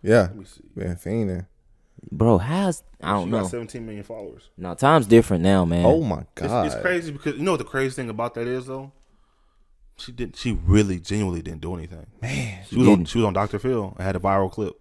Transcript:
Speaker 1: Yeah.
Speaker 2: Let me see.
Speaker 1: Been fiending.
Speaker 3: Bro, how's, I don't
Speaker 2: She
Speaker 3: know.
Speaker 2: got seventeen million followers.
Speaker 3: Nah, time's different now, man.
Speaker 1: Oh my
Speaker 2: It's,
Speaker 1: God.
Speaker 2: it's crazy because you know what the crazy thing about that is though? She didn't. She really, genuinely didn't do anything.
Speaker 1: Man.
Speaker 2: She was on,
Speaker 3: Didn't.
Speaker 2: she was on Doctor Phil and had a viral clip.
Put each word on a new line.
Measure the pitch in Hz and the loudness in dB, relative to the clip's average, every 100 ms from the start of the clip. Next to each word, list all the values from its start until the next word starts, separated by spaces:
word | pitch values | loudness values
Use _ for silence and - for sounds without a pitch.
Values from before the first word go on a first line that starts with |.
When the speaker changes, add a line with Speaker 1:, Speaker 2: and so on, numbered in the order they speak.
Speaker 1:
Yeah. | - 113 | 6 4
Speaker 2:
Let | 92 104 | 4 -2
me | |
see. | 92 - - - | -18 -20 -18 -8
Speaker 1:
Been | 92 | -6
fiending. | 85 - 113 104 90 87 _ _ _ _ - - | -6 -4 -4 -2 -4 -8 _ _ _ _ -20 -14
Speaker 3:
Bro, | - 110 101 | 0 4 4
how's, | 107 170 196 165 - - | 2 -2 -2 -4 -10 -10
I | 82 | -2
don't | 101 90 | -2 0
Speaker 2:
She | |
Speaker 3:
know. | 113 | -2
Speaker 2:
got | 92 | -4
seventeen | 120 113 123 113 | -6 -10 -12 -12
million | 104 | -12
followers. | 101 113 101 - _ - | -12 -12 -14 -16 _ -14
Speaker 3:
Nah, | 90 | -12
time's | 85 135 160 107 | 0 4 4 8
different | 113 113 92 | 6 8 2
now, | 90 98 | 4 4
man. | 85 87 | 4 4
Speaker 1:
Oh | 87 156 | 4 4
my | 135 85 - - | 0 -4 -8 -10
Speaker 2:
It's, | - | -4
Speaker 1:
God. | 117 92 | -2 -2
Speaker 2:
it's | 57 | -2
crazy | 180 180 165 | -2 -4 -6
because | 143 151 127 | -8 -6 -4
you | |
know | 175 | -2
what | 165 | -2
the | |
crazy | - 135 135 131 | -4 -4 -4 -4
thing | 120 | -8
about | 107 117 | -6 -6
that | 117 120 | -6 -6
is | 127 127 | -6 -8
though? | 131 135 _ _ _ _ _ _ _ _ _ _ _ | -12 -14 _ _ _ _ _ _ _ _ _ _ _
She | - | -18
didn't. | 120 120 - | -10 -10 -6
She | 123 | -4
really, | 95 82 104 101 92 | -2 4 4 4 -2
genuinely | 82 101 98 87 | -4 -4 -2 -4
didn't | 82 82 | -8 -12
do | 82 | -10
anything. | 90 80 85 - _ | -10 -12 -18 -20 _
Speaker 1:
Man. | 120 139 120 92 92 | -8 -6 -8 -10 -6
Speaker 2:
She | 117 | 4
was | 127 | 6
on, | 101 | 6
Speaker 3:
Didn't. | 80 | 4
Speaker 2:
she | 113 | 0
was | 107 | 0
on | |
Doctor | 92 101 101 | 0 -2 -4
Phil | 127 123 98 - | -4 -4 -4 -6
and | 92 | -4
had | |
a | 95 | -2
viral | 98 98 95 | 0 0 0
clip. | - 101 - | -4 -8 -8